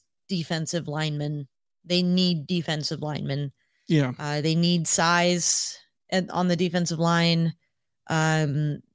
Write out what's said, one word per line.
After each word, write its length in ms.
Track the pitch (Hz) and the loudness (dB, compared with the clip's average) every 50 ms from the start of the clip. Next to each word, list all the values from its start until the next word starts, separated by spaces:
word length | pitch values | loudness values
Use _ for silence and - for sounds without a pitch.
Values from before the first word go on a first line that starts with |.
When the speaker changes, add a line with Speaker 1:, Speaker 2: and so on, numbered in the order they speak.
| _ _ _ _ _ - | _ _ _ _ _ -6
Speaker 1:
defensive 580 | 196 170 151 - 170 160 160 - - 165 143 | -6 -6 -4 -4 -4 -4 -4 -4 -4 -4 -4
linemen. 600 | 147 147 156 156 156 147 147 147 147 151 147 143 - _ _ _ _ _ _ _ | -4 -4 -4 -4 -4 -4 -4 -4 -4 -6 -8 -10 -12 _ _ _ _ _ _ _
They 180 | 165 175 180 | -2 0 2
need 460 | 180 180 180 185 185 180 175 156 139 | 2 2 2 2 2 2 0 -2 -2
defensive 540 | - 180 170 147 170 156 151 139 - 160 143 | -4 -4 -2 -2 -2 -4 -4 -4 -6 -6 -6
linemen. 500 | 151 151 147 - - 143 139 143 143 139 - _ _ _ _ _ _ | -6 -6 -6 -6 -6 -4 -4 -4 -4 -6 -8 _ _ _ _ _ _
Speaker 2:
Yeah. 260 | - 165 147 139 127 127 | 2 2 2 2 2 -2
Speaker 1:
Uh, 220 | - 147 147 147 151 | -6 -6 -4 -4 -2
they 160 | 147 160 160 | 0 0 2
need 320 | 170 170 175 175 170 156 | 2 2 2 2 2 2
size 920 | - - - 165 165 175 175 175 180 180 175 170 - - - - - - - - _ _ _ _ _ | 2 2 4 4 4 4 4 4 2 2 2 0 0 0 -2 -2 -6 -8 -14 -18 _ _ _ _ _
and 220 | - 190 180 - | -2 -2 -2 -2
on 160 | - 170 180 | -2 0 0
the 80 | 180 175 | 2 2
defensive 440 | 156 185 170 170 180 175 - 165 156 | 2 0 0 0 0 -2 -2 0 0
line. 540 | 170 170 170 170 170 170 170 165 165 165 - - _ _ _ _ _ _ _ _ _ | 2 2 4 4 4 4 4 2 2 0 -2 -6 _ _ _ _ _ _ _ _ _
Um, 720 | - 160 160 156 160 156 156 156 143 139 151 151 147 147 - - _ | -2 0 2 2 2 2 2 0 0 0 0 -2 -2 -4 -6 -10 _